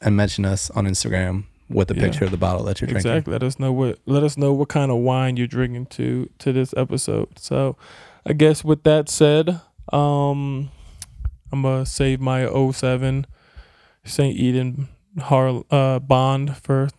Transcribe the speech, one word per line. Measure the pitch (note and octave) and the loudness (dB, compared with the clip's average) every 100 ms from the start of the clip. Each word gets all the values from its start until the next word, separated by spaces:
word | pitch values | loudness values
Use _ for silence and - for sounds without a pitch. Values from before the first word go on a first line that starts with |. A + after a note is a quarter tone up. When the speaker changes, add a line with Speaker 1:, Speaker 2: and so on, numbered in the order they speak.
Speaker 1:
and | A2 G2+ | 0 2
mention | G2+ - G2 | 2 0 -2
us | G2 - | -2 -4
on | - G2 | -2 -2
Instagram | F#2+ A2+ F#2+ F#2 F#2 G2+ _ - | -2 -2 -2 -2 -4 -8 _ -4
with | A2+ F#2 | 0 0
a | |
Speaker 2:
Yeah. | F2+ | 0
Speaker 1:
picture | G2 - | 0 0
of | F#2+ | -2
the | F#2 | 0
bottle | F#2 F2+ | -2 -2
that | G2+ G2 | -4 -4
you're | A#2+ | -4
drinking. | A2 G#2+ | -2 0
Speaker 2:
Exactly. | C#3+ D3 | -2 -2
Let | A2+ | -4
us | B2+ C3+ | -4 -4
know | C3+ | -2
what, | B2+ B2+ - - | 0 -2 -4 -2
let | C#3 | 0
us | D3+ C#3+ | 0 0
know | C#3 | 0
what | C#3 C#3+ | 0 0
kind | D3 C#3 | 0 0
of | A#2+ | 2
wine | B2 B2+ C3 B2 | 2 2 0 -2
you're | B2 | -2
drinking | A#2+ B2+ A#2+ B2+ | -2 -4 -4 -10
to, | - B2 B2 B2+ - | -6 -4 -4 -6 -6
to | - | -2
this | C3 C3 - | 0 0 -2
episode. | C3 - - G#2+ G#2 - | -2 -2 -2 -4 -4 -10
So, | - C3 C3+ C3 - - - - | -4 -2 -2 -4 -14 -20 -20 -10
I | - | -4
guess | D3 D#3 D3+ | 4 4 4
with | D#3 D#3 | 2 2
that | - D3+ D3+ | 4 4 2
said, | - D3+ D3+ D#3+ E3+ - - - | 4 4 6 2 -2 -8 -20 -4
um, | C#3+ D3 C#3+ C#3+ C#3+ C#3 C3+ C#3 - - - - - - - - | 0 2 2 0 0 -4 -6 -8 -12 -20 -20 -18 -10 -8 -8 -8
I'm | C3+ | -2
gonna | C3+ C3 | 0 0
save | C3 - C#3 C3 | -2 0 0 0
my | C3 C3 | 0 0
oh | B2 C3 C3 | 0 2 0
seven | C3+ C3 B2+ C3 C3 C#3 - _ - - _ _ _ | 0 0 0 0 -2 -4 -12 _ -20 -20 _ _ _
Saint | - - C#3 - | -6 0 0 2
Eden | B2+ B2+ B2+ B2+ C3+ - _ F3 | 2 2 -2 -4 -8 -12 _ -10
Har-, | C3 C#3 C3 B2 - | 0 2 2 -2 0
uh, | C#3+ C3 C3 | 2 2 0
Bond | C3+ C3 C3 C3+ C#3+ C3+ | 2 2 4 0 -2 -6
for | - C3+ C3+ | -2 0 -2